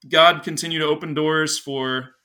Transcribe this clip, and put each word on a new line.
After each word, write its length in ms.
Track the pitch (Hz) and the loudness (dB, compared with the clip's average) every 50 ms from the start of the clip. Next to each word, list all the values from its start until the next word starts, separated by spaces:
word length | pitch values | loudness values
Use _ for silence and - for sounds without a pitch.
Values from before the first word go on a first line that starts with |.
| - 135 | -8 0
God 320 | 165 160 165 175 175 - | 4 6 6 6 4 2
continue 380 | - 180 160 - - 165 165 160 | -2 -8 -8 -6 -6 -4 -4 -2
to 60 | 156 | 0
open 280 | 147 151 151 - 160 147 | 0 0 -2 -4 -6 -4
doors 460 | 151 156 156 156 156 156 147 - - | -2 0 0 2 0 0 -2 -4 -6
for 560 | - 143 139 135 131 131 131 131 127 127 _ _ _ | -6 -6 -6 -4 -2 -2 -4 -4 -6 -8 _ _ _